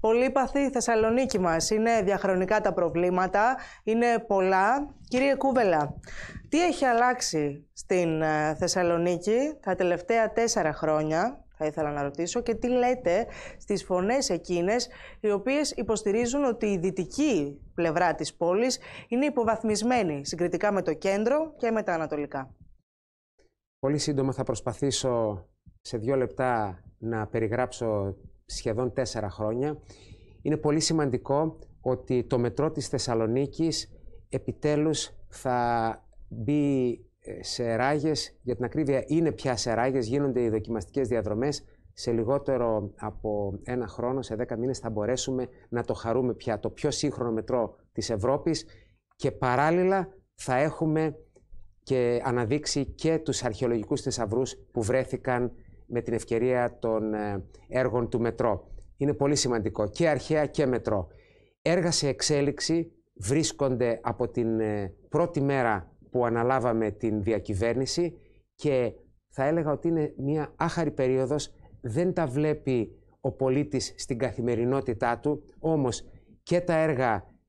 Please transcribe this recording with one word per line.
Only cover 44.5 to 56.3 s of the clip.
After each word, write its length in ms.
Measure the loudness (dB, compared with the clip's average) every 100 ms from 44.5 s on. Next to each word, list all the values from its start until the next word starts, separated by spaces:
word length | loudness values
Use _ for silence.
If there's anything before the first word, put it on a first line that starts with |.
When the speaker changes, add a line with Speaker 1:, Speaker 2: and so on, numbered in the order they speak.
| -4
Speaker 2:
μήνες, 220 | -4 -4
θα 100 | -6
μπορέσουμε 580 | -4 -2 -2 -2 -4 -4 -10 -8
να 140 | -6
το 100 | -4
χαρούμε 400 | -4 0 0 0
πια, 260 | -2 -4 -2
το 100 | -4
πιο 220 | -4 -4
σύγχρονο 400 | 0 -2 -2 -2
μετρό 440 | -2 -2 -2 -2 -6 _
της 180 | -8 -4
Ευρώπης, 560 | -2 0 0 0 -4 -6 -20 -20 _ _ _
και 160 | -4
παράλληλα 760 | 0 2 4 4 4 4 2 0 -10 _ _
θα 200 | 0 2
έχουμε 600 | 2 0 0 2 0 -4 -18 _ _ -18 -18 _
και 380 | -2 2 2 2 0
αναδείξει 600 | 0 0 0 -2 -2 -4
και 320 | -2 0 0
τους 240 | 0 -2
αρχαιολογικούς 580 | -2 -2 0 0 0 -2
θησαυρούς 540 | -2 -4 -2 0 -2 -6 -8
που 100 | -4
βρέθηκαν 720 | 0 0 0 -4 -2 0 0 -6 -20 -20 -6
με 80 | -4
την 120 | -2
ευκαιρία 640 | -4 -2